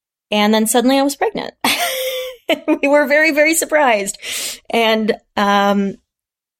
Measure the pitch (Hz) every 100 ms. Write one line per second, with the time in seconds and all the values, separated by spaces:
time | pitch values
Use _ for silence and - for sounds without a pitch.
0 | _ _ - 208 208 220 220 247 240 269
1 | 277 - 440 - - - - - 679 523
2 | 523 508 508 508 - 302 - 294 285 294
3 | 262 294 311 294 302 330 294 302 269 208
4 | 196 - - - - - - 226 220 220
5 | 214 - _ - 202 202 202 202 196 -
6 | _ _ _ _ _